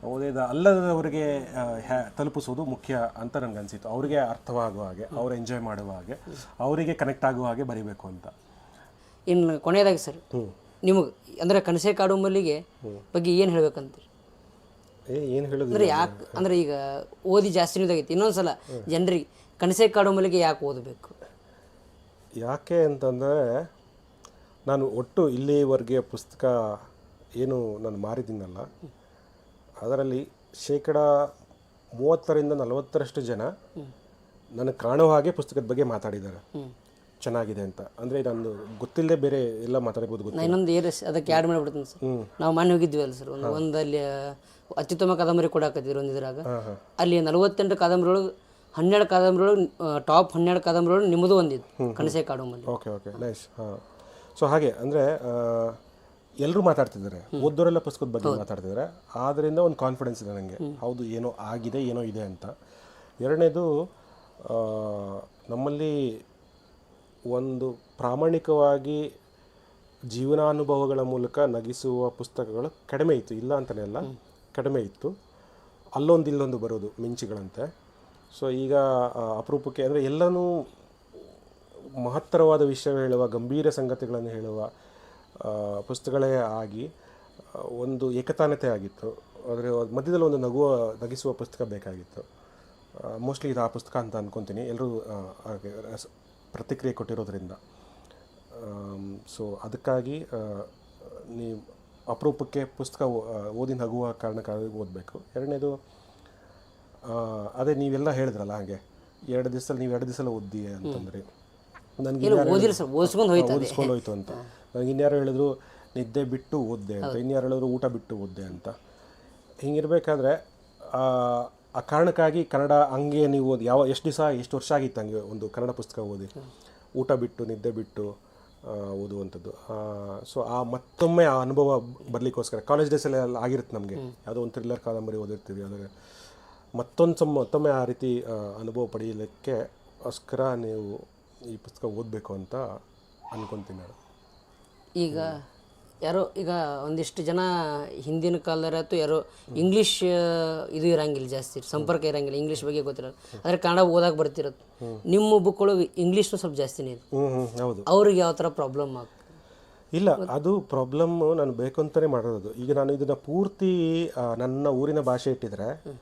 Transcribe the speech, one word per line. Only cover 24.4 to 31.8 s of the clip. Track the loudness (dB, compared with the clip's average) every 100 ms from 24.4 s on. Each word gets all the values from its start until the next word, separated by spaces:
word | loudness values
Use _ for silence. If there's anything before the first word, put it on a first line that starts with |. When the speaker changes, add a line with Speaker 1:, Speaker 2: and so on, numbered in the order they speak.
| -20 _ -2
Speaker 1:
ನಾನು | 0 0
ಒಟ್ಟು | -2 -2 2 2
ಇಲ್ಲಿವರೆಗೆ | 2 2 4 4 2 2 0
ಪುಸ್ತಕ | 0 -10 -14 -2 0 2 0 -6 -12 -20 -20 -20 -14 -4
ಏನು | -2 -2 -4 -4
ನಾನು | -6 -6
ಮಾರಿದ್ದೀನಲ್ಲ, | -6 -6 -6 -8 -10 -12 -14 -16 -20 -20 _ _ _ _ _ _ -20 -10
ಅದರಲ್ಲಿ | -4 -2 -2 -4 -6 _ _ -16 -4
ಶೇಕಡ | -2 0 4 6 4 2 -6 -20 _ _ _